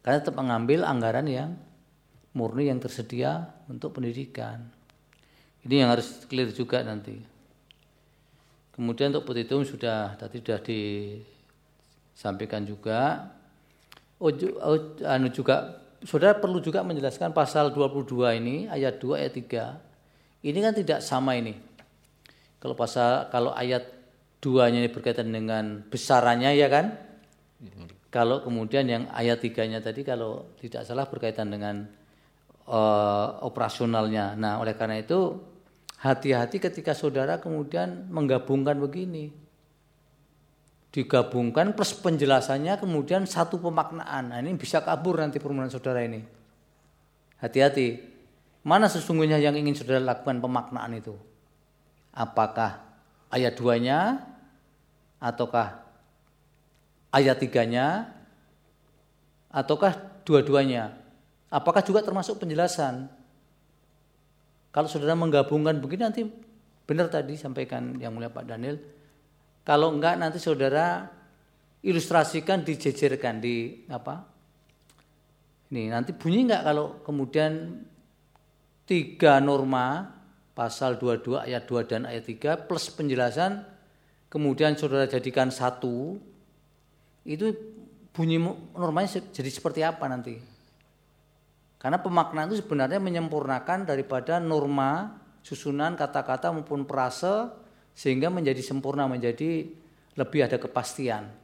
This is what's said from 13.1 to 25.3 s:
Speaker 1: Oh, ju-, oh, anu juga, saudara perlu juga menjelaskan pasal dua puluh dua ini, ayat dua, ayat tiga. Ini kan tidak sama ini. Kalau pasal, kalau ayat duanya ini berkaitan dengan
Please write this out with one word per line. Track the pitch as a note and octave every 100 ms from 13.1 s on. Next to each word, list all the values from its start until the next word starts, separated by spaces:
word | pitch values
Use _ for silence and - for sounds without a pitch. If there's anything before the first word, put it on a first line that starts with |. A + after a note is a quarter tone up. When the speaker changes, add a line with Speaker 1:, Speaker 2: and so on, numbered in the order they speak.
| D#3+ G3 - _ _ _ _ _ - _ _
Speaker 1:
Oh, | E3+
ju-, | C#3+ F#3 -
oh, | D3+ D#3 D#3 -
anu | D3 C3 B2+
juga, | B2 B2+ C3+ - - - _ -
saudara | D#3 F3+ G#3
perlu | F#3+ F3+
juga | D#3 F3 F#3
menjelaskan | D#3+ C3+ B2+ E3+
pasal | D#3+ C#3 D#3 D3
dua | C3+ C#3
puluh | C#3 A#2+
dua | B2 B2 A#2
ini, | A#2 C#3+ G#3
ayat | D#3+ C3+ B2+
dua, | B2 D3
ayat | C#3
tiga. | B2+ A#2+ A#2 A#2 D3 - _ _ _ _ _
Ini | D3 D#3
kan | A3
tidak | G#3+ D#3+ D3+
sama | - C3 C3+
ini. | B2 A#2 G#2 - - - _ _ _ _ _ _ _
Kalau | C3 B2+
pasal, | A#2 - A#2+ C3 -
kalau | B2 B2
ayat | - B2 B2+ - - - _ _ _
duanya | C#3 C3 A#2+ A#2+
ini | A#2+
berkaitan | A#2 B2 A#2
dengan | A2+